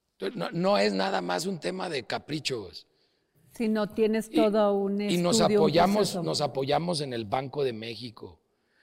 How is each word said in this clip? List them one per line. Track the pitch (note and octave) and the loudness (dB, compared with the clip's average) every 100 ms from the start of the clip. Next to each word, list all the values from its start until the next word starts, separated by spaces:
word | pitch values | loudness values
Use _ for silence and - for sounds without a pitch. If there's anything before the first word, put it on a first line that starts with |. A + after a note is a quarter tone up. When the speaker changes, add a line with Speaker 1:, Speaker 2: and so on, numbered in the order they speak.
| _ _ | _ _
Speaker 1:
Entonces, | G3 A#3 | -6 -4
no, | E3+ | -4
no | E3 F#3 G3+ | 0 2 4
es | G#3+ | 2
nada | F#3+ F#3+ F#3+ | 2 0 -2
más | F3+ F3+ F3 | -2 -2 -2
un | F3+ | -4
tema | F3 F#3 F3+ | -6 -6 -6
de | D3 | -6
caprichos. | A2+ A#2+ - D3+ C#3 B2 F#2+ - - _ _ _ _ _ _ - | -6 -8 -6 -8 -4 -6 -8 -16 -20 _ _ _ _ _ _ -6
Speaker 2:
Si | A3+ | -2
no | G#3+ G#3 | 0 -2
tienes | G#3+ A3 A3 G#3+ | 0 2 2 0
Speaker 1:
Y, | - | 2
Speaker 2:
todo | G#3+ G#3+ G#3 | 4 4 2
un | G3+ G3 G3+ | 2 0 -2
Speaker 1:
y | G#3 F3 | 0 2
nos | F3 A3 | 2 4
Speaker 2:
estudio, | E3+ G#3 | 4 4
un | D#3 | 4
Speaker 1:
apoyamos, | D#3 F3+ G#3 | 6 4 4
Speaker 2:
proceso. | G3 F#3+ | 2 0
Speaker 1:
nos | D#3+ D3+ | -2 -2
apoyamos | D3 B2+ C3+ C#3+ E3+ E3 | -2 -2 0 0 0 -4
en | C#3+ | -4
el | A#2+ | -6
Banco | G#2+ B2+ C3+ C#3+ | -4 -4 -4 -2
de | C3+ | -2
México, | A2+ A2 A2 A#2+ G#2+ - E2+ _ _ _ _ | -4 -10 -12 -14 -14 -18 -20 _ _ _ _